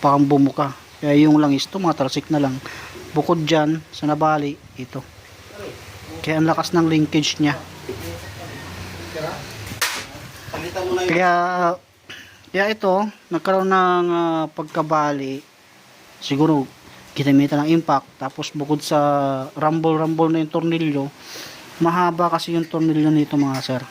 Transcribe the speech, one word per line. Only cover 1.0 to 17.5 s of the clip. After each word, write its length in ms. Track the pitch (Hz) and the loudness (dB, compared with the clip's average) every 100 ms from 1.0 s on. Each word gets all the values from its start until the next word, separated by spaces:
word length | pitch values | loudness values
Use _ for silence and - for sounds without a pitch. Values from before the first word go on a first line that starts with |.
| 151 147 151 | 2 6 6
yung 80 | 151 | 6
langis 320 | 151 139 - | 4 2 -2
to, 80 | 196 | -4
mga 240 | 180 147 | -2 0
talsik 320 | 131 - - | -2 -4 -2
na 80 | 151 | 0
lang. 160 | 139 131 - - - - - | 0 -2 -10 -16 -16 -16 -6
Bukod 320 | 151 147 170 | -4 0 0
dyan, 400 | 156 160 151 160 156 | 2 2 2 0 -6
sa 160 | - 147 | -6 -2
nabali, 480 | 151 156 156 147 147 - - | 0 2 0 -2 -8 -16 -16
ito. 240 | 127 135 - - - - - 208 202 - - - - 160 | -12 -12 -14 -20 -20 -20 -20 -16 -16 -16 -18 -18 -16 -10
Kaya 160 | 160 156 | -4 0
ang 80 | 160 | 2
lakas 240 | 156 160 | 0 0
ng 160 | 175 165 | 0 2
linkage 480 | 160 151 160 147 - | 2 2 0 0 0
niya. 160 | 151 143 - - - - - - - - - - - - - - - 165 156 - - - - - - - - - - - - - 165 185 185 180 180 | 0 0 -8 -18 -14 -12 -10 -12 -14 -14 -14 -14 -14 -14 -14 -14 -12 -8 -8 -10 -14 -14 -14 -6 -4 -4 -10 -14 -16 -18 -12 -10 -8 -4 -2 0 2
Kaya, 260 | 165 180 175 175 180 175 180 _ _ _ - - - - | 2 4 4 2 0 0 0 _ _ _ -20 -20 -20 -8
kaya 140 | 185 202 | -2 0
ito, 340 | 214 196 185 214 - - | 0 2 2 0 -6 -6
nagkaroon 400 | 165 175 190 190 | -4 0 2 4
ng, 380 | 190 185 180 175 | 4 4 2 2
ah, 340 | 170 170 160 156 | 0 0 -2 -4
pagkabali. 920 | - 156 - 156 156 147 143 135 135 - _ _ - - - - - | -6 -6 -4 0 2 2 -2 -4 -8 -12 _ _ -20 -20 -20 -20 -16
Siguro, 460 | - 139 156 151 127 - - - - - | -6 2 4 2 0 -8 -20 -20 -16 -4
ginamitan 480 | 139 139 143 | 4 6 6